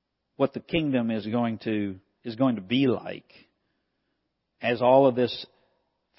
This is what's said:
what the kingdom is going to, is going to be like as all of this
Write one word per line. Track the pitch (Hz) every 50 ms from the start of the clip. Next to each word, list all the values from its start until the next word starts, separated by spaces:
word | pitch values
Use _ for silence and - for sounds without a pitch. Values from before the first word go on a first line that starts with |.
| _ _ _ _ _ _ _ -
what | 139 135 -
the | 123
kingdom | - - - 170 156 147 131 123 117 113
is | 113 110 98 107
going | 110 120 120 117 110 101
to, | - 110 110 107 104 98 95 92 - _ _ _ _
is | 123 110
going | 107 135 131 120
to | 104
be | 92 92 117 131 139 131
like | 110 92 - 95 95 - - _ _ - - _ _ _ _ _ _ _ _ _ _ _ _ _ _ _ _ _ _ _ _ _ _ _
as | - 113 123 107
all | 120 123 131 135 139
of | 135 120
this | 127 123 117 - - - - _ _ _ _ _ _ _ _ _ _ _ _ _